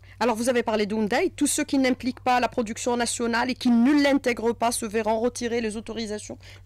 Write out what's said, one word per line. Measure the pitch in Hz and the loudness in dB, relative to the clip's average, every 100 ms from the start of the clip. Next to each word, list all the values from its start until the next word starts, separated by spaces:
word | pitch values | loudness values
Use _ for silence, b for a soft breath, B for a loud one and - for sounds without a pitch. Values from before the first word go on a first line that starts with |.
| B B | B B
Alors, | 226 220 | 0 0
vous | 240 | 0
avez | 240 | 0
parlé | 226 214 | 2 0
d'Hyundai. | 208 220 214 247 359 | 0 0 0 0 0
Tous | - 285 | 0 -2
ceux | - | 0
qui | 294 277 | 0 2
n'impliquent | 254 254 254 - | 2 0 -2 -4
pas | 254 247 | 0 2
la | 226 | 0
production | - 220 226 247 240 | -2 -6 -4 -2 -2
nationale | 233 - 233 233 254 | -2 -2 -2 -2 -2
et | |
qui | 240 247 | 0 2
ne | 233 247 302 | 4 6 6
l'intègrent | 285 277 247 240 226 | 4 4 2 0 -2
pas | 226 233 | 0 0
se | 240 | -2
verront | 226 220 214 226 | -4 -2 0 0
retirer | 240 - 240 233 | 0 -2 -4 -2
les | 220 214 | -4 -6
autorisations | 214 220 214 214 - - B B | -10 -8 -8 -8 -10 -16 B B